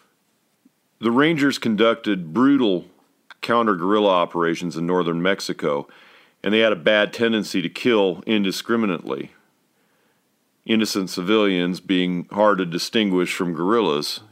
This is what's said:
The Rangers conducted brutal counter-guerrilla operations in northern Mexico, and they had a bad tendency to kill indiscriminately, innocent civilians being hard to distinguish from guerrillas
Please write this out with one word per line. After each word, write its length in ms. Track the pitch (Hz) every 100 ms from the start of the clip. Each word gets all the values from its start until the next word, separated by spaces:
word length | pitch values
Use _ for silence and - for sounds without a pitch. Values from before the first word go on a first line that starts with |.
| _ _ _ _ _ _ _ _ _ _
The 100 | 113
Rangers 480 | 120 151 165 139 -
conducted 720 | 120 104 113 110 104 95 82
brutal 520 | 87 131 139 113 90 - _ _ _ _ -
counter-guerrilla 680 | - 117 110 92 90 107 101
operations 680 | 90 85 85 82 82 87 80
in 100 | 85
northern 340 | 90 85 85
Mexico, 680 | 90 98 - 85 82 71 - - - - _ _
and 100 | 98
they 60 | 110
had 100 | 113
a 60 | 98
bad 360 | 92 107 104
tendency 480 | - 117 110 92 98
to 80 | 82
kill 540 | - 127 110 95 82
indiscriminately, 1080 | - 110 98 - - 117 107 82 55 69 71 _ _ _ _ _ _ _ _ _ _ _ _ _
innocent 460 | - 110 107 104 90
civilians 680 | - 90 110 104 90 90 87
being 480 | - 92 90 87 82
hard 280 | 101 107 98
to 60 |
distinguish 680 | 90 80 - 117 104 90 87
from 200 | - 87
guerrillas 640 | 78 90 117 95 73 73 - -